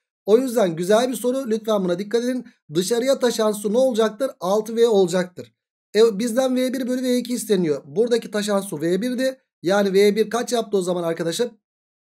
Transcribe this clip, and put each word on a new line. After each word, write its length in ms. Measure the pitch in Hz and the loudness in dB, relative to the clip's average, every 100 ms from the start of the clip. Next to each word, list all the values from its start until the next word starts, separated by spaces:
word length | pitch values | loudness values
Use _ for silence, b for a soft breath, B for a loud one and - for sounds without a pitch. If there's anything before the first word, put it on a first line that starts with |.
| _ _ - | _ _ 2
O 120 | 226 | 4
yüzden 380 | 262 233 190 160 | 4 2 0 0
güzel 340 | 180 214 254 | 2 2 2
bir 40 | |
soru. 360 | 214 247 262 262 | -2 -2 -2 -2
Lütfen 340 | 220 220 208 | -4 -2 -2
buna 140 | 180 175 | 0 -4
dikkat 260 | 208 233 | -2 -2
edin. 220 | 247 254 240 B - | -2 -4 -8 B -6
Dışarıya 440 | 156 190 233 254 262 | -4 -2 0 0 2
taşan 340 | 247 226 214 | 0 0 -2
su 200 | 208 208 | -2 -2
ne 60 | 226 | 2
olacaktır? 520 | 262 220 220 214 262 - | 2 2 0 0 -6 -4
Altı 360 | 175 214 214 226 | -2 0 0 2
V 120 | 233 | 4
olacaktır. 680 | 202 180 185 180 - 120 _ _ _ _ 208 | 4 4 0 -4 -8 -20 _ _ _ _ 4
E, 220 | 233 190 | 4 2
bizden 380 | 240 226 262 254 | -2 0 0 0
V 160 | 254 | -2
bir 160 | 262 247 | -2 -4
bölü 140 | 254 | -2
V 140 | 254 247 | 0 -2
iki 180 | 247 | -2
isteniyor. 480 | 240 - 190 170 139 | -6 -2 0 0 -2
Buradaki 460 | 139 156 233 233 240 | -4 -2 0 0 -2
taşan 300 | 208 208 196 | -4 -2 -2
su 200 | 196 151 | -2 -4
V 220 | 165 190 | -2 -2
birdi. 380 | 247 247 262 262 _ _ | -2 -2 -2 -4 _ _
Yani 300 | 156 202 202 | 0 2 2
V 240 | 185 208 208 | 4 4 4
bir 140 | 214 | 0
kaç 220 | 226 240 | -2 -2
yaptı 240 | 240 220 202 | -4 -2 -2
o 60 | |
zaman 200 | 180 180 | 0 -2
arkadaşım? 480 | 170 165 165 170 233 - _ _ _ _ _ | -2 -2 -4 -2 -4 -6 _ _ _ _ _